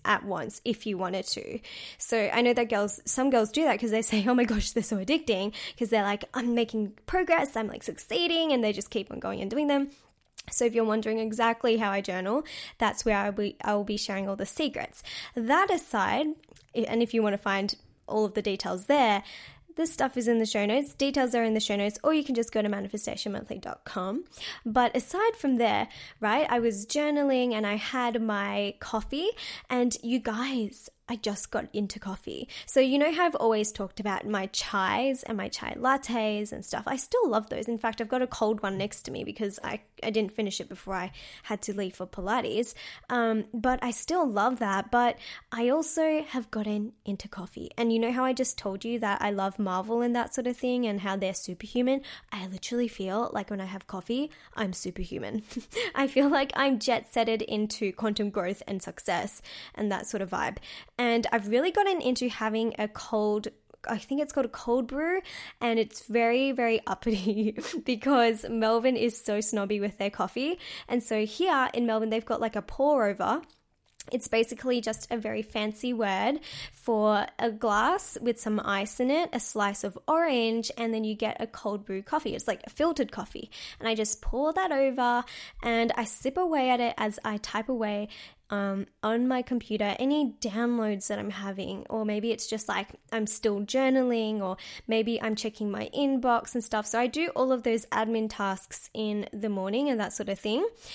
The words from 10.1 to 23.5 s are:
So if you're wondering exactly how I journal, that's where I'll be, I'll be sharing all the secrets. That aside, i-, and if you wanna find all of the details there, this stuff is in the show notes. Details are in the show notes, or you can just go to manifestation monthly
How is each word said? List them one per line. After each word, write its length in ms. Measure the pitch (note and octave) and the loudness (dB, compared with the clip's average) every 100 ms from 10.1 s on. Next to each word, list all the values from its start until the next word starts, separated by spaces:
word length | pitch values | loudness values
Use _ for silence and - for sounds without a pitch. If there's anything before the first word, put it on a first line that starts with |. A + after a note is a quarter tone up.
| _ _ - - | _ _ -12 -4
So 140 | - | 2
if 100 | A#3+ | 2
you're 100 | A3+ | 4
wondering 340 | A3 A3 A3 A3 | 4 2 0 -2
exactly 580 | A3 A3 A3+ A#3 A#3+ A3+ | -2 2 2 4 4 4
how 140 | G#3+ | 2
I 100 | G3 | 0
journal, 440 | G3 F3+ F#3 B3 D#4 - - - | -2 -2 0 0 -2 -10 -12 0
that's 260 | A3 - | 0 2
where 140 | A#3 G#3 | 2 2
I'll 140 | G3+ | 2
be, 240 | G3+ G#3 - | 0 -2 -2
I'll 220 | - G#3 | 0 0
be 120 | G3+ G#3 | 0 -4
sharing 320 | - G3 G3 | -2 -4 -4
all 80 | G3 | -4
the 100 | G3 | -4
secrets. 560 | - D4+ - - - - - - | -2 -2 -2 -6 -8 -8 -12 -8
That 360 | - A3+ D#4 G4 | -4 4 4 6
aside, 580 | F4 - A3 F#3+ A3 D#4 D#4 - - - | 2 2 2 2 2 0 -2 -10 -20 -8
i-, 120 | - A3 | -4 0
and 140 | A#3 | 2
if 100 | A#3 | 2
you 80 | A3+ | 4
wanna 160 | G#3+ G3+ | 2 2
find 360 | - G3 G3 - - _ - | 0 0 0 -4 -12 _ -2
all 180 | G#3+ | 0
of 100 | G#3+ | 2
the 80 | G#3 | 2
details 440 | G#3 G3 - F3+ - | 0 -2 -2 -2 4
there, 360 | D4 A#3+ G3+ - - - - - | 6 6 4 0 -14 -18 -20 -12
this 180 | - D#4+ | -2 0
stuff 240 | - C4 B3 | 2 0 2
is 100 | A#3 | 2
in 120 | A3+ | 4
the 80 | A3 | 2
show 180 | A3 | 2
notes. 300 | G#3 A#3+ C#4+ | 2 2 0
Details 400 | - C#4 C#4 B3+ | 0 2 4 2
are 100 | A#3+ | 4
in 80 | A3+ | 4
the 80 | A3 | 2
show 160 | - G3+ | 2 2
notes, 220 | G3+ G#3+ | 0 2
or 120 | - | 4
you 100 | D#4 | 4
can 100 | C#4+ | 2
just 160 | A#3 A#3 | 0 0
go 120 | A3+ | 0
to 60 | G#3 | 0
manifestation 640 | G3+ G3 G#3 A3 G#3 G#3+ | -2 -4 -4 -4 -4 -6
monthly 260 | G3+ - | -6 -8